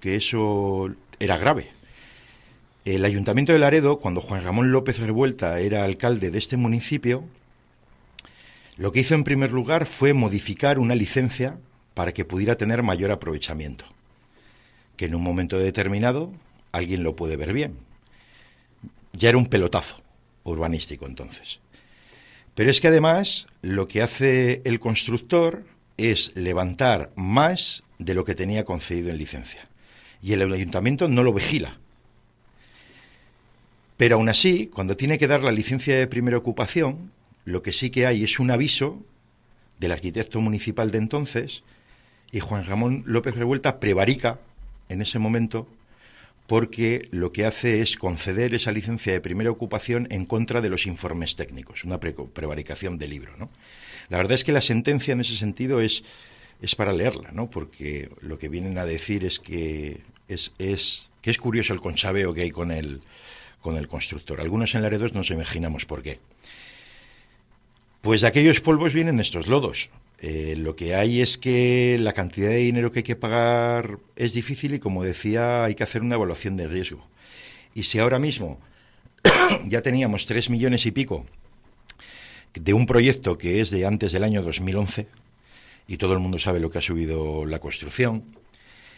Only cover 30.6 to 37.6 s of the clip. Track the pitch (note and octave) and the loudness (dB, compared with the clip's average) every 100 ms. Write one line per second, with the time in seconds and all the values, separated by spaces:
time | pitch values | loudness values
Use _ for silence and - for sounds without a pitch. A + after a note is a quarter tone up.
30.6 | F#2 F#2 A2 C#3 E3+ B2 B2+ G2 - D3+ | -2 0 0 2 2 4 4 4 0 -2
31.6 | C#2+ - - _ _ _ _ _ _ _ | -4 -10 -20 _ _ _ _ _ _ _
32.6 | - - - - - _ _ _ _ _ | -20 -20 -20 -20 -20 _ _ _ _ _
33.6 | _ _ _ - A#2+ A2+ A2+ A2 A2+ A2 | _ _ _ 2 4 6 6 4 4 4
34.6 | G#2+ - F#2+ G2+ C3+ D3+ C#3+ C#3+ C3 A2 | 0 -4 -4 -2 0 2 2 4 2 0
35.6 | G#2+ C3 C3+ C3 B2+ A#2+ B2 A#2+ A#2+ A2+ | 0 -2 0 2 2 0 0 0 0 -2
36.6 | A2 E3+ D3 D3+ F#3 - _ _ - F#2 | -2 0 0 -2 -12 -20 _ _ -6 -4